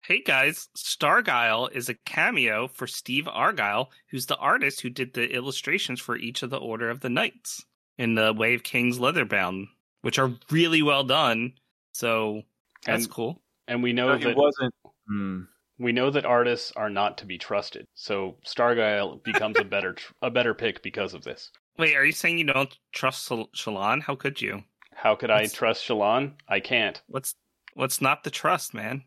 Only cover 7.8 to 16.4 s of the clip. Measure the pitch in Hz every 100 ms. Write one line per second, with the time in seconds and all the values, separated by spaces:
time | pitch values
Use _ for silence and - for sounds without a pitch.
7.8 | _ - 120 110 110 110 113 120 - 127
8.8 | 123 123 123 170 110 104 90 95 98 _
9.8 | _ _ 120 127 131 120 - 156 170 160
10.8 | 147 139 131 139 143 113 123 - _ _
11.8 | _ - 120 113 110 107 - _ _ _
12.8 | - 113 113 - 117 175 _ _ - 123
13.8 | 123 120 127 135 120 120 147 135 131 -
14.8 | - _ - 101 98 92 90 _ _ _
15.8 | 120 120 135 143 - 120